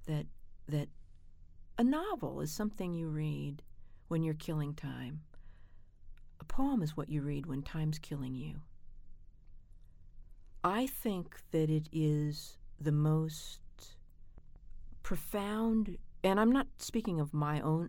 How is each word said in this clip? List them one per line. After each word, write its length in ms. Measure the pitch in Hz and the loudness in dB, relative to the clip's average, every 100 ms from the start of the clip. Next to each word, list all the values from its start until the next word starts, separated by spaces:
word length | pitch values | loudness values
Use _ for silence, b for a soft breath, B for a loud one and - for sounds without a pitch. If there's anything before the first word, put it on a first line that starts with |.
| - | -2
that, 180 | 151 151 - - - - | -2 -2 -8 -12 -12 -2
that 200 | 147 143 - - - - - - - - - | -2 -2 -6 -14 -16 -16 -16 -16 -16 -8 2
a 60 | |
novel 560 | 240 302 392 349 143 135 | 4 4 0 -2 -2 -2
is 100 | 151 | -4
something 420 | - 208 - 185 | -2 -2 -2 -2
you 140 | 170 165 | -2 -2
read 560 | 151 156 147 143 143 - b b b - | 0 0 0 -4 -6 -10 b b b -2
when 160 | 165 | 0
you're 100 | 160 | 2
killing 400 | 156 - 156 147 | 0 -2 0 0
time. 460 | 147 143 127 123 151 - b b b b b b b - - - - | -4 -6 -6 -8 -8 -10 b b b b b b b -14 -14 -14 -14
A 40 | |
poem 380 | 156 - 269 254 | 2 4 6 4
is 140 | 156 156 | 2 0
what 120 | 151 | -2
you 140 | 151 | 0
read 240 | 143 143 165 | 0 -2 -2
when 160 | 135 | -4
time's 380 | 139 160 156 156 | -4 0 0 0
killing 340 | - 143 131 | -4 -4 -4
you. 220 | 131 151 147 - - - - - - - - - - - - - - - - - - - - | -4 -6 -8 -10 -12 -14 -12 -12 -14 -16 -18 -16 -16 -16 -18 -18 -18 -16 -16 -16 -16 -16 -2
I 240 | 175 208 262 | 0 2 0
think 480 | - 233 185 - - - | 0 -2 0 -4 -10 0
that 180 | 160 156 | 2 4
it 180 | 156 156 | 4 2
is 640 | 156 156 151 147 147 - - - - | 2 4 4 2 -2 -8 -14 -14 -2
the 100 | 151 | 4
most 720 | 151 151 156 160 156 - - - - - - - - - - - - - - - - | 6 6 6 4 -2 -10 -12 -12 -14 -16 -16 -18 -16 -16 -14 -16 -14 -10 -10 -8 -4
profound, 920 | - 165 - - 302 214 226 220 208 175 - - | 0 0 0 -2 0 2 4 4 2 -2 -8 2
and 160 | 190 208 | 6 8
I'm 100 | 226 | 10
not 160 | 269 - - | 8 4 -4
speaking 400 | - 240 220 170 | -2 0 2 2
of 120 | 147 | 2
my 280 | 151 147 147 | 2 4 4
own, 280 | 151 156 | 4 4